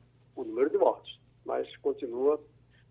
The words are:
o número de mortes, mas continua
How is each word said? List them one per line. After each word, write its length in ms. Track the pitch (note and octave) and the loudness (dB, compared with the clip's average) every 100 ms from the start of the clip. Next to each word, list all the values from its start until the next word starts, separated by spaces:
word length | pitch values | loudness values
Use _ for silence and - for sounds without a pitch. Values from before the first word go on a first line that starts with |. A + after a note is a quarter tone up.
| _ _ _ - | _ _ _ -10
o 80 | |
número 260 | A2+ A2+ C#3+ | -6 0 2
de 80 | - | 4
mortes, 400 | C3 - - - _ _ | 2 2 -10 -20 _ _
mas 320 | - B2+ - - | -6 -6 -6 -4
continua 640 | D3 C3 C3 A#2+ C#3 D3+ - _ _ _ _ | -4 -4 -6 0 0 0 -6 _ _ _ _